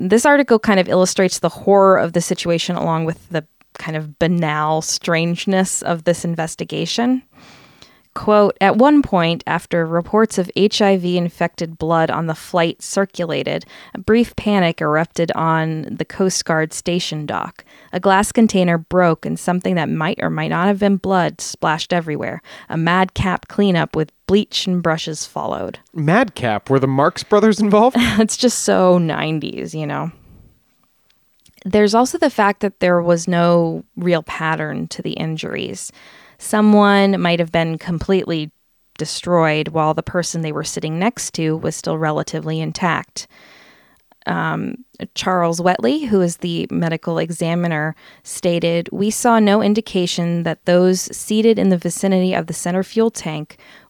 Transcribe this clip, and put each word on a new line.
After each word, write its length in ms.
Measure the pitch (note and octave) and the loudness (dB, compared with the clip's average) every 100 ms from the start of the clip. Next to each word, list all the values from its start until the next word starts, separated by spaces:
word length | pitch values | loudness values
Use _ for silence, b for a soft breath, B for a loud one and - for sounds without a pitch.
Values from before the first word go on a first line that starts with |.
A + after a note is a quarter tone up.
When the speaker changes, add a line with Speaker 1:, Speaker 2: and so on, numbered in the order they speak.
Speaker 1:
this 260 | F#3 A3 D4+ | 2 4 6
article 320 | C#4+ C#4 A3 | 4 4 2
kind 220 | - G3 | 4 2
of 80 | F#3 | 2
illustrates 500 | F#3 F#3 - F#3 - | 2 2 2 0 0
the 100 | E3+ | -4
horror 480 | - - G3 G3 F#3+ | -2 2 6 6 4
of 160 | E3+ | 2
the 80 | E3+ | -2
situation 540 | F3 F#3 E3+ E3+ - | -2 -2 -2 -2 -2
along 300 | F3 D#3 D#3+ | -4 -2 -2
with 240 | E3 E3+ - | -2 -6 -6
the 180 | E3+ D#3 _ _ | -8 -8 _ _
kind 220 | - - D#3 | -14 -8 -8
of 220 | D#3 D3 | -8 -2
banal 640 | E3 F3 D#3+ D3+ D3+ D#3 | 0 2 0 0 0 -2
strangeness 960 | D#3+ - - E3 E3+ E3+ - F#3+ F#3+ - | -2 -6 -2 0 0 -2 0 0 0 -2
of 200 | - E3+ | -4 -4
this 200 | D#3+ E3+ | -2 -2
investigation. 960 | F3 E3 D#3+ - E3+ D3+ E3+ - A#3+ B3+ - B B B B B B B B | -2 -4 -6 -8 -8 -6 -4 -2 0 -2 -4 B B B B B B B B
Quote, 420 | - - G#3 G#3 - | -6 2 4 4 4
"At 140 | G3 G#3+ | 2 6
one 260 | C4 D4 | 6 6
point, 420 | C4+ F#3+ E3 E3+ - | 4 2 0 -2 -4
after 380 | D#3+ - F3 | -6 -2 -2
reports 540 | D#3+ E3 E3+ G#3 A3 - | 0 -2 0 2 2 0
of 120 | F3+ - | -4 0
H 240 | G3+ - | 0 2
I 160 | G3+ F#3+ | 2 2
V 220 | F3+ F3+ | 0 -2
infected 580 | F3 - E3+ - E3 D#3+ | -2 -2 -6 -4 -10 -6
blood 340 | D#3+ E3 D#3+ | 0 2 0
on 180 | - E3 | -2 -4
the 60 | |
flight 460 | D#3+ - F3+ E3+ - | -6 -4 -2 0 -2
circulated, 840 | - - G3 - E3+ C#3+ C3+ F3 - B B | -6 -2 -2 -4 -4 -4 -4 -6 -8 B B
a 60 | - | -8
brief 360 | F#3+ A3+ A#3 - | 2 2 2 -2
panic 440 | - G3+ F3 D#3+ | 0 2 2 0
erupted 500 | D3+ D3+ E3 - E3+ | 0 0 0 -2 -2
on 500 | - E3 D#3+ D#3+ D#3+ | -2 0 0 0 -4
the 240 | - - D#3 | -6 -8 -8
Coast 360 | - F#3+ F3+ - | -2 -2 -2 -2
Guard 260 | D#3+ D#3 | -2 -2
station 540 | - - F3 - D#3 D3 | -4 -4 -4 -4 -6 -6
dock. 360 | G2 - - - B B | -6 -8 -12 -20 B B
A 80 | F#3 | -2
glass 320 | G3 F#3+ G#3+ | 4 4 4
container 460 | - A3 F#3+ F3 E3+ | 2 4 4 2 0
broke 480 | D#3+ F3+ F3+ D#3+ - | 0 2 2 2 -4
and 120 | E3 | -6
something 360 | - F3+ F#3 | -4 -2 -2
that 160 | F#3 D3 | -2 -2
might 280 | D#3+ D#3+ - | -2 -4 -4
or 80 | - | -4
might 180 | D#3+ D#3+ | -4 -4
not 180 | D#3+ F#3+ | 0 0
have 120 | G3+ | 2
been 180 | G3+ G3 | 2 0
blood 460 | F#3+ F#3+ D#3+ D#3+ | 0 0 0 -4
splashed 500 | - - D#3+ D#3 - | -12 -4 -2 -2 -2
everywhere. 480 | F3 E3 D3 - - - B B | -4 -2 -6 -6 -10 -14 B B
A 80 | E3 | -2
madcap 680 | E3 F#3 F#3 - F#3+ F3+ - | 0 2 0 0 -2 -2 -4
cleanup 460 | - G3+ F3 D#3 | 0 2 2 0
with 160 | D#3 D3+ _ - | -2 -4 _ 0
bleach 400 | G3 G#3 - - | 0 0 -4 -2
and 160 | F3+ | -2
brushes 440 | E3+ D#3+ - D#3 - | 0 -2 -4 -10 -10
followed." 520 | - - - F#2 - _ | -8 -6 -6 -8 -12 _
Speaker 2:
Madcap? 800 | - D3 G3 B3 - B2 G#2 - | -4 0 2 0 -2 -4 -2 0
Were 100 | C3+ | 0
the 60 | C3 | 2
Marx 360 | C3+ D3+ - | 2 0 0
Brothers 380 | - G#3 G#3+ G3+ | 0 4 4 4
involved? 380 | G#3 G#3 A#3 B3+ | 4 4 4 2
Speaker 1:
<laughs> 200 | A#3 G#3+ | 2 2
It's 200 | A3 - | 0 2
just 220 | B3 - | 0 0
so 360 | - F#3+ F#3 F3+ | 0 4 4 4
nineties, 800 | E3 D3 D3+ D#3 - - E3+ | 2 -2 -2 -4 -6 -10 -10
you 120 | D#3 D3+ | -8 -6
know. 240 | C#3+ D#3+ - b b b b b _ _ _ _ _ _ _ _ _ G3 | -6 -8 -10 b b b b b _ _ _ _ _ _ _ _ _ 0
There's 280 | G#3 G#3 | 4 4
also 220 | A3 B3+ F4 | 4 2 2
the 140 | D4+ | 0
fact 300 | - G3+ G3+ | 2 0 0
that 200 | G3+ - | -4 -2
there 220 | F3+ F3 | 2 2
was 260 | E3+ E3+ E3+ | 2 0 2
no 560 | F3 E3+ E3+ E3 D#3+ - | 2 4 4 2 -2 -10
real 280 | - F3 E3 | -6 -2 0
pattern 640 | - - D#3+ D#3+ D#3 D3+ E3 | -2 -6 -4 -2 -4 -6 -8
to 140 | - | -8
the 100 | F3 | -8
injuries. 800 | - D#3+ D#3+ - - - F#3+ - - B B B B | -6 -6 -6 -8 -8 -8 -10 -14 -18 B B B B
Someone 800 | - G#3+ G#3+ G#3 G3+ G3+ G3 F#3+ | -4 2 6 6 6 6 4 2
might 200 | F3 E3+ | 0 0
have 120 | E3+ | 0
been 280 | E3+ E3 D#3+ | 0 0 -2
completely 720 | - E3+ - F#3+ - E3 D3+ - _ _ _ - | -4 -4 0 0 0 -6 -6 -12 _ _ _ -12
destroyed 680 | D3+ - - F3 D#3+ D3+ D#3 | -10 -8 -2 2 2 0 -2
while 260 | D#3+ D#3 | 0 0
the 80 | D#3 | -2
person 400 | - F#3 E3+ E3+ | -4 -4 -4 -4
they 100 | D#3+ | -6
were 120 | D3+ | -6
sitting 340 | D#3 - D#3 D#3+ | -8 -6 -6 -2
next 340 | G3+ - - | -2 -4 -8
to 240 | - D#3+ D#3+ | -4 -2 -2
was 180 | E3 | -4
still 220 | D#3+ - D#3+ | -6 -6 -4
relatively 640 | D#3+ D3+ D#3 D#3+ D#3 D#3+ | -2 -2 -4 -8 -6 -6
intact. 680 | D#3 D#3+ F3+ D3 - - - b b b b b b b b _ - | -6 -4 -2 -2 -6 -12 -16 b b b b b b b b _ -6
Um, 580 | F3 D#3+ D#3+ - - - - - | -4 -4 -4 -6 -10 -16 -16 -14
Charles 480 | - - F#3 E3+ E3 | -8 -2 0 0 0
Wetley, 440 | F3 F3+ A3 D4 C#4+ | 0 0 0 -2 0
who 120 | G#3 | 2
is 160 | F3 E3+ | 2 -2
the 300 | F3+ E3+ D3+ | -4 -4 -4
medical 460 | E3 E3 D#3+ - E3 | -2 -2 -4 -4 -4
examiner, 800 | E3 E3+ E3+ E3+ E3+ D#3 D3+ D#3+ B B | -4 -4 -2 -2 -2 -2 -4 -6 B B
stated, 680 | - - F3+ E3+ E3+ E3+ E3+ | -16 -6 -2 0 0 0 -2
"We 180 | - G3+ | -2 -2
saw 280 | - B3 A3+ | 0 4 4
no 240 | G#3 G3+ | 6 4
indication 800 | G#3 G#3+ - F#3+ F3 - E3+ E3+ | 4 0 0 -2 -2 -2 -2 -2
that 240 | E3 D#3+ - | -2 -4 2
those 500 | F3+ F#3 F#3 - - | 4 4 2 -2 -10
seated 420 | - G#3+ A3+ G#3+ | -4 2 4 4
in 120 | G3 | 2
the 80 | F3+ | 2
vicinity 560 | F3 - G3 F#3+ F#3 | -2 -4 0 2 0
of 140 | F#3 E3 | -2 -4
the 40 | |
center 300 | D#3+ F3+ F3+ | -6 -4 -4
fuel 280 | F#3+ A3+ A3+ | -2 0 0
tank 460 | - E3+ D3+ D#3 - B B B | -2 -8 -8 -10 -16 B B B